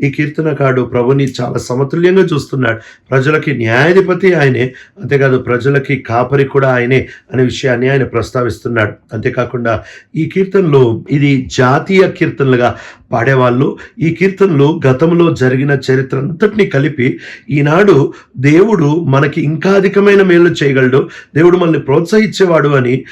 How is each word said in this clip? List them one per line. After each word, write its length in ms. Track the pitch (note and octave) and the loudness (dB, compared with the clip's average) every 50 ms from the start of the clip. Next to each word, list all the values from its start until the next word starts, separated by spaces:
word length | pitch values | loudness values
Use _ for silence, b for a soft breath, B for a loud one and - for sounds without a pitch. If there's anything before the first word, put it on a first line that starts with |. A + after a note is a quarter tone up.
ఈ 80 | C#3+ C#3 | -4 -4
కీర్తనకారుడు 720 | C#3 - D3+ D3 - - D#3 D#3 C#3+ C3 C#3 C3 B2+ B2+ | -2 -2 -6 -4 -4 -4 -4 -4 -2 -2 0 0 0 0
ప్రభుని 500 | A#2+ A#2+ B2 B2 A#2+ B2 C#3 C#3 C#3 C3+ - - | -2 -2 -2 -2 0 0 0 0 0 -2 -4 -6
చాలా 180 | B2 B2+ - A#2 | -8 -6 -6 -8
సమతుల్యంగా 640 | - - - C3 C#3 C3+ D#3+ E3+ E3+ F3+ F#3 F#3+ | -6 -6 -4 -4 -4 -4 -2 0 0 2 4 2
చూస్తున్నాడు. 560 | F3+ - D3+ C#3 - - - C3 B2+ A2+ A2+ A2 B B B B B - | 2 2 0 -4 -4 -4 -4 -4 -2 -2 -4 -6 B B B B B -2
ప్రజలకి 420 | B2+ C3+ B2+ D#3 D3+ D3+ D3+ D#3 | -2 0 0 0 0 -2 -2 -2
న్యాయాధిపతి 800 | C3+ A#2 A#2 A2+ A#2 A#2 C#3+ E3+ F3+ F#3+ F#3 F3 F3+ F3 G3 F#3 F3 | -4 -4 -2 0 2 2 2 4 4 2 2 2 0 0 2 2 2
ఆయనే, 400 | D#3 C#3+ C3+ B2 A#2 B2 C3 B B B B B - | 2 2 2 0 0 -2 -4 B B B B B -12
అంతేకాదు 360 | - B2 C#3+ C3+ C#3 C3+ C3 B2+ | -6 -2 -2 0 0 2 0 0
ప్రజలకి 580 | B2+ A#2+ A#2+ A#2+ A2+ C#3 C#3+ C#3 C#3 - C#3 | -2 -2 -4 -2 0 0 0 0 -2 -2 -6
కాపరి 480 | B2+ - - A2+ A#2+ B2+ B2 C#3 C#3 C#3 | -6 -4 -4 -2 -2 -2 0 0 0 0
కూడా 300 | C3+ - C#3 C3+ C3 B2+ | 0 0 0 0 0 0
ఆయనే 340 | A#2+ A#2+ A#2+ C3 B2+ - B B B B B | 0 0 0 0 0 -2 B B B B B
అనే 100 | - C3 | -2 0
విషయాన్ని 460 | B2+ A#2+ - - - C3 B2 A#2+ B2+ B2+ | 0 0 -2 -2 -2 -2 -2 0 0 0
ఆయన 160 | C#3 C3+ B2 | 0 0 -2
ప్రస్తావిస్తున్నాడు. 880 | A#2+ - A#2 A2+ - - B2+ B2 A#2 A2 - - B2 A#2+ A2+ G#2+ G2+ - - _ - | -2 -4 -6 -6 -4 -4 -4 -4 -4 -6 -6 -8 -4 -2 -2 -2 -2 -4 -10 _ -12
అంతేకాకుండా 720 | A#2+ A2 G2+ B2+ - C3 A#2 A2+ - A#2 A#2+ C3+ A2 F#2+ B B B B B B - | -10 -6 -6 -4 -4 -4 -4 -4 -4 -6 -4 -4 -4 -4 B B B B B B -6
ఈ 120 | D#3 D#3+ - | -6 -4 -4
కీర్తనలో 760 | - F#3+ F#3+ F#3+ - G3 F#3 D#3+ C#3+ C3+ B2+ A#2 A2+ A2+ - - | -2 -2 -2 0 0 0 2 4 4 4 4 2 0 -4 -4 -4
ఇది 380 | C#3 C#3+ C#3+ C#3+ C#3 B2+ B2+ E2+ | -2 0 2 2 0 0 -2 -4
జాతీయ 560 | - C3+ B2+ B2 C3+ D#3 D#3 - F#3+ F#3+ F#3 F3 | -2 0 0 2 0 0 0 0 2 2 2 2
కీర్తనలుగా 640 | F#3 - D#3+ C#3 C3 - C#3 C3+ B2+ A#2+ B2 A#2+ A2 B B B B B B - | 0 -2 -4 -4 -2 -2 0 0 2 2 2 0 -2 B B B B B B -6
పాడేవాళ్ళు. 640 | B2 A#2 A#2 C3+ C3+ C3 B2+ B2 B2 B2+ - - - B B B B B | -4 -2 0 0 0 2 2 2 2 0 -2 -2 -4 B B B B B
ఈ 160 | D#3 E3 - | -4 -4 -2
కీర్తనలు 640 | - F3 G3 F#3+ - G3 G3 D#3+ C3+ C#3 D3 E3 - C#3 | 0 -2 -2 0 0 0 2 2 2 2 2 0 0 0
గతంలో 480 | C3 B2+ B2+ E3 E3 E3+ E3+ E3+ D#3+ C#3 | 0 0 2 2 2 2 2 2 2 0
జరిగిన 440 | - C3 B2+ C3 C3 C3+ C#3 C#3 C3+ - C3 | 0 0 0 0 0 0 0 -2 -2 0 0
చరిత్ర 260 | C3 C3+ C3 - C3+ C3+ | -2 0 -2 -4 -6 -6
అంతటినీ 480 | C3+ F#3 D#3+ - G#3+ G#3 G#3+ G#3+ F#3+ | -6 -6 -4 -2 -2 0 2 0 0
కలిపి 520 | - - C3+ C#3+ D3+ C#3 - A#2+ C#3 E3+ B B B B B B B | 0 0 -2 -2 -2 -2 -2 -2 -4 -4 B B B B B B B
ఈనాడు 600 | C#3 D3 C#3+ D3 D#3 F3+ G#3 G3+ D#3+ C3+ C#3+ - B B B B - - | -2 0 0 2 2 2 4 4 4 4 2 0 B B B B -8 -2
దేవుడు 500 | B2+ C#3+ D3+ E3+ G#3 A#3 G#3+ F3 D3 C#3+ | 0 2 4 4 4 4 2 2 2 0
మనకి 520 | D3+ F3 E3+ C3+ C3+ C#3 D3+ D3 - E3+ | 0 0 0 0 0 0 0 0 -2 -2
ఇంకా 300 | C#3+ D3 D#3+ D3+ - F#3 | -4 -2 -4 -2 0 2
అధికమైన 520 | G3 G3 F#3+ G3 G3 G3+ G3+ G3+ G3+ G3 | 2 2 2 2 2 2 4 4 4 4
మేలు 260 | F#3+ F#3 E3+ E3+ F3 E3+ | 4 4 4 4 4 4
చేయగలడు, 600 | D3+ - D3+ C#3 C3 C3 C3 B2+ B2+ C3 - - B B B B B | 2 0 0 0 2 2 2 2 2 2 0 -2 B B B B B
దేవుడు 220 | C#3 E3+ F3 F3 | 2 4 4 4
మనల్ని 220 | F3+ F3 E3 D#3 C#3 | 4 2 2 0 -2
ప్రోత్సహించేవాడు 920 | - - C3+ E3 E3+ - G#3+ G#3+ A3 F#3 - - G3 F3 E3 D#3 C#3+ D3 | 0 0 0 0 0 2 2 2 2 0 0 0 0 2 2 2 2 2
అని 360 | C#3+ C3+ B2 A#2+ C3 C3+ B B | 0 0 0 0 -2 -2 B B